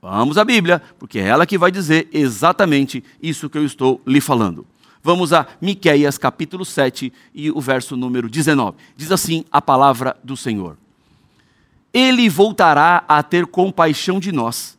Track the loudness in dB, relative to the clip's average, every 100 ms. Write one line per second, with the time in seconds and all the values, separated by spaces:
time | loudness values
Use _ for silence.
0 | -6 -2 0 0 2 2 2 0 -2 _
1 | -12 -6 0 2 2 2 0 0 0 0
2 | 0 -2 -2 0 0 2 2 2 0 -6
3 | -14 _ -8 -8 -8 -4 -4 0 0 0
4 | 0 0 2 0 0 -4 -16 _ _ _
5 | -2 0 2 0 0 -8 -6 0 2 4
6 | 2 0 -4 -4 -10 -10 -10 -2 -2 -2
7 | -12 _ _ -8 -6 -4 -4 -4 -4 -8
8 | -4 -4 -4 -2 0 2 0 -6 _ _
9 | -4 -2 -2 -6 -2 -2 2 4 4 2
10 | -4 -8 -12 -10 -6 -6 -8 -14 _ _
11 | _ _ _ _ _ _ _ _ _ 2
12 | 2 4 2 4 2 4 4 6 4 2
13 | 2 0 2 -2 -2 0 -2 2 0 0
14 | -2 -4 -2 -4 -4 -6 -14